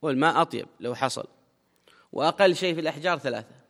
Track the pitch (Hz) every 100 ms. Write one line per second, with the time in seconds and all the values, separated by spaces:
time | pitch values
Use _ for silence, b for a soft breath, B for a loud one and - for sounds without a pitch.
0 | 151 131 151 139 165 117 101 _ 120 123
1 | 135 - - _ _ _ _ b b b
2 | b - 151 165 196 180 185 165 156 147
3 | 170 170 135 113 110 - _